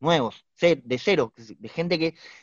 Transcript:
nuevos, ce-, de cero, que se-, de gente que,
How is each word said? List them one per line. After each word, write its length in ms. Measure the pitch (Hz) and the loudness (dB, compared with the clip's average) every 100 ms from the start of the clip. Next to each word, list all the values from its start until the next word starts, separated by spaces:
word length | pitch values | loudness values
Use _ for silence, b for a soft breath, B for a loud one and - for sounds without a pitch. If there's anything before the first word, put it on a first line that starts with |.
nuevos, 440 | 147 165 117 - _ | 0 0 0 -6 _
ce-, 280 | _ 175 147 | _ 2 2
de 140 | 120 123 | 0 -2
cero, 340 | 208 180 117 | 2 2 0
que 80 | - | -6
se-, 140 | 110 82 | -20 -18
de 120 | 110 | -12
gente 300 | - 170 170 | -8 -2 -2
que, 160 | 160 B B B | -2 B B B